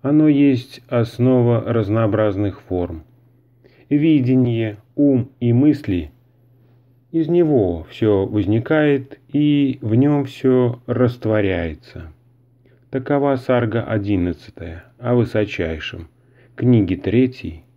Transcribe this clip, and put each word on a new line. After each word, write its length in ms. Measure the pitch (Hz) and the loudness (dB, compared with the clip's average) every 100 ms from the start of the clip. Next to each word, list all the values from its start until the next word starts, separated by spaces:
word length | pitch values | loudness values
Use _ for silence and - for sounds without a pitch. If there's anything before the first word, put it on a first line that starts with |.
Оно 260 | 135 151 156 | 2 2 4
есть 540 | 143 143 127 - - _ | 4 4 2 -4 -20 _
основа 720 | 123 113 - 123 127 120 117 | -2 -2 0 2 4 4 0
разнообразных 960 | - 117 98 107 110 107 107 95 104 - | 0 -2 0 0 0 2 0 0 -4 -6
форм. 420 | - 90 87 82 - _ _ _ _ _ _ _ _ | -8 -6 -6 -8 -18 _ _ _ _ _ _ _ _
Видение, 920 | 147 160 151 123 131 123 113 110 101 _ - | 0 2 2 2 2 2 0 -4 -8 _ 0
ум 340 | 143 131 - _ | 2 2 -2 _
и 140 | 120 | 0
мысли – 580 | 120 147 147 - 90 78 _ _ _ _ _ _ _ _ _ _ | 4 2 0 -4 -6 -6 _ _ _ _ _ _ _ _ _ _
из 160 | 165 156 | -6 0
него 580 | 175 160 139 92 85 80 | 2 4 2 2 -2 -10
все 380 | - 110 101 98 | -2 2 2 0
возникает, 920 | 104 92 110 117 160 147 139 123 - _ | -2 0 -2 0 0 2 0 -4 -20 _
и 460 | 147 147 143 139 123 | -2 0 2 0 -2
в 140 | 110 | 0
нем 300 | 113 143 147 | 2 2 2
все 560 | 135 - 131 127 123 120 - | -2 -2 2 2 2 -4 -6
растворяется. 1300 | 117 123 123 110 107 101 87 82 73 - 82 80 - _ _ _ _ _ _ _ | 0 0 -2 -2 0 0 -2 -4 -10 -16 -20 -20 -20 _ _ _ _ _ _ _
Такова 460 | 135 123 143 143 135 | -10 -2 0 0 -2
сарга 460 | 123 123 117 117 | 0 0 0 -4
одиннадцатая 1000 | - 110 101 98 87 82 - - 85 85 - _ | -4 -4 -2 0 -2 -4 -12 -18 -16 -16 -20 _
о 160 | 120 | -2
высочайшем, 920 | 123 113 110 104 - 82 80 - 85 82 _ _ _ _ - | 0 0 -2 -4 -4 -6 -6 -10 -14 -18 _ _ _ _ -4
книги 400 | 120 120 92 92 | 2 2 2 -2
третьей 680 | - 110 127 127 85 78 _ | 0 0 0 -4 -14 -16 _